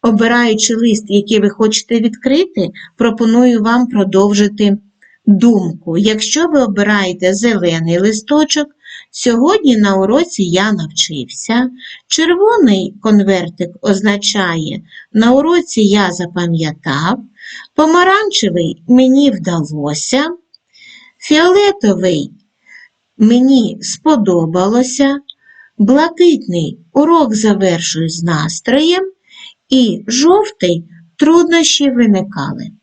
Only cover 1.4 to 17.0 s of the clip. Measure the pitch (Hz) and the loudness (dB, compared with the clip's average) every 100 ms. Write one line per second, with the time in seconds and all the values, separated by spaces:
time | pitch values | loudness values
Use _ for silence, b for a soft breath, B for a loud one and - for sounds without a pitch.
1.4 | 202 202 220 214 - 233 226 - 254 285 | 0 0 -2 -2 -4 -2 -2 -4 -2 0
2.4 | 370 - 170 B B _ 233 220 226 233 | -2 -4 -6 B B _ -2 0 0 4
3.4 | 247 233 214 240 247 208 190 190 208 202 | 4 2 0 0 0 0 0 2 2 2
4.4 | 208 208 208 202 _ _ b b - 196 | 0 0 0 0 _ _ b b 0 4
5.4 | 233 214 175 - - 165 202 214 - 302 | 4 2 -2 -8 -6 -2 0 -2 -4 -2
6.4 | 330 302 240 196 202 208 190 180 180 196 | 0 0 0 -2 0 0 -2 -2 -2 0
7.4 | 233 208 175 165 165 175 202 214 - 294 | 0 0 -2 -2 -2 0 0 -2 -2 0
8.4 | 302 302 294 _ B B B - 247 233 | 0 -2 -6 _ B B B -6 -2 2
9.4 | 285 427 302 226 208 190 190 262 339 - | 2 2 2 2 2 2 2 0 -2 -4
10.4 | 185 175 208 196 156 160 - 151 123 - | -2 0 -2 -4 -6 -6 -6 -6 -12 -14
11.4 | - 233 254 254 B B _ - 330 349 | -4 -2 -2 -6 B B _ -4 0 2
12.4 | 415 453 277 196 185 - 220 214 190 190 | 2 4 2 2 -2 -6 0 2 2 0
13.4 | 170 - 175 - 214 190 214 202 208 214 | -2 -8 -10 -6 -4 -2 -2 -2 -4 -4
14.4 | 180 165 156 - B B B 214 226 262 | -2 -4 -6 -10 B B B 0 2 2
15.4 | 311 349 339 - 214 208 190 170 170 180 | 2 0 -2 0 2 2 0 -4 -8 -4
16.4 | 170 165 156 151 - 139 | -4 -2 -4 -6 -6 -4